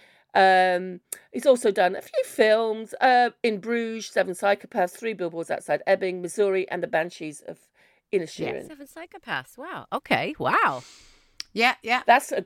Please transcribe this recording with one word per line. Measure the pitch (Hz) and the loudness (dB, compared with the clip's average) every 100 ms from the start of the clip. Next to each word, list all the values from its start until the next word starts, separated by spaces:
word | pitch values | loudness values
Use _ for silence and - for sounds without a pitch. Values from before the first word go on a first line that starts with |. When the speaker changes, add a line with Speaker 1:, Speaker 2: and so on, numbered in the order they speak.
| _ _ _ | _ _ _
Speaker 1:
Um, | - 190 185 185 180 185 180 _ - _ | 4 6 6 4 2 -4 -10 _ -20 _
he's | 247 294 | 0 4
also | 247 220 | 4 2
done | 196 180 190 | 2 2 0
a | |
few | - 622 | -4 -4
films, | 523 - 220 220 226 220 220 - | -2 2 4 4 2 -4 -8 0
uh, | 254 247 240 - | 4 4 4 0
In | 240 208 | -2 -2
Bruges, | 214 233 226 226 - | -2 -4 -4 -6 -4
Seven | - 180 | -2 -2
Psychopaths, | 175 202 202 - - 180 | -2 0 0 -2 -2 -2
Three | - 226 | -4 -8
Billboards | 196 175 165 165 | -6 -6 -6 -6
Outside | - - 151 - | -6 -2 -2 2
Ebbing, | 190 190 180 | 0 0 -6
Missouri, | 175 220 202 190 - | -6 0 0 0 -2
and | 175 | -6
The | 170 | -2
Banshees | 160 170 - 156 143 | -2 -4 -6 -14 -12
of | - - _ _ _ _ _ | -16 -18 _ _ _ _ _
Inisherin. | 196 160 - - - | -4 -4 -6 -8 -8
Speaker 2:
Yeah. | - | -12
Seven | 294 277 | -18 -20
Psychopaths. | 320 359 370 - 143 131 - | -20 -20 -18 -8 -8 -8 -14
Wow. | 320 208 - | -14 -14 -10
Okay. | - - 113 170 311 | -10 -2 -2 -2 -4
Wow. | 131 - - 127 - - - _ _ - - | -2 0 0 -2 -10 -20 -20 _ _ -20 -10
Speaker 3:
Yeah, | 208 240 - | -2 0 0
yeah. | 226 247 - | -2 0 4
Speaker 1:
That's | 247 - | 4 4
a | 269 | -6